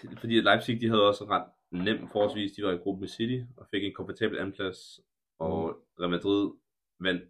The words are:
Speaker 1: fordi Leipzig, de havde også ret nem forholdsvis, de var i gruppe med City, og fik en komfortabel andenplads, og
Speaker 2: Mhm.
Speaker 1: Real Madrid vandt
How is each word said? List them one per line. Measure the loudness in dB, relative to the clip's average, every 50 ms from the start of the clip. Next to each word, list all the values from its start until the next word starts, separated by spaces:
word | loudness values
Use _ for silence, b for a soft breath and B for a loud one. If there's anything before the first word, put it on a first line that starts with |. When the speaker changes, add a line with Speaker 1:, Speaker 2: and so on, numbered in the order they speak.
| -14 -16 -14 -10
Speaker 1:
fordi | -4 2 2 4
Leipzig, | 6 6 6 4 4 0 -2 0
de | 0 2
havde | 4 6 6 6
også | 4 2 0
ret | 0 0 0 0 -4 _ _ _ _
nem | -6 -2 -2 0 -2 -2 -4 -4
forholdsvis, | 0 2 2 2 2 -2 -4 -6 -4
de | -2 -2
var | 0 0
i |
gruppe | 0 -2 -4 -4 -4
med | -6 -10
City, | -6 -4 -4 -2 -2 -4 -6 -10 -14
og | -20 -12 -6
fik | -4 -4 -4
en | -4 -6
komfortabel | -8 -10 -10 -4 -2 -2 -2 -2 -2
andenplads, | -6 -6 -6 -6 -6 -6 -6 -8 -14 -20 -20 -20 _ _ _ _ _ _ _ _
og | -4 -2 -2 -2 -2 -4
Speaker 2:
Mhm. | -6 -8 -14 _ _ -4
Speaker 1:
Real | -2 -2
Madrid | -2 0 2 2 2 2 2 0 -2 -8 _ _ _ _ _ _ _ _
vandt | -2 -2 -2 -2 -4 -6